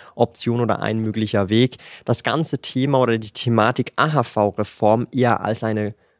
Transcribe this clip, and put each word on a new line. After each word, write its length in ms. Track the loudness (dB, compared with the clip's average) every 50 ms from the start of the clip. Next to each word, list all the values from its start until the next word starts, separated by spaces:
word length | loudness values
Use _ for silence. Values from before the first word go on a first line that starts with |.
| -20 -14 _
Option 460 | -2 -2 -2 -2 -4 -4 -4 -2 -2
oder 200 | 0 -2 -2 -2
ein 200 | -2 -4 -4 -4
möglicher 480 | -4 -4 -4 -4 -2 0 0 0 0 2
Weg, 300 | 4 4 4 2 0 -6 -18 -20 -20 -10 -4
das 180 | -2 -2 -2 0
ganze 380 | -2 -2 0 -2 -2 -6 -6
Thema 400 | -8 -6 -4 -2 0 2 2 2
oder 180 | 2 2 2 -2
die 140 | -4 -6 -10
Thematik 600 | -6 -2 0 2 4 4 4 2 0 -4 -4 -2
A 160 | 0 0 2 2
H 100 | 0 0
V-Reform 840 | 0 0 0 0 0 0 -2 -6 -6 -4 0 2 2 4 2 0 -2
eher 300 | -2 0 2 2 2 2
als 240 | 0 -4 -4 -2 -4
eine 300 | -2 -2 -2 -4 -4 -6 -10 _ _ _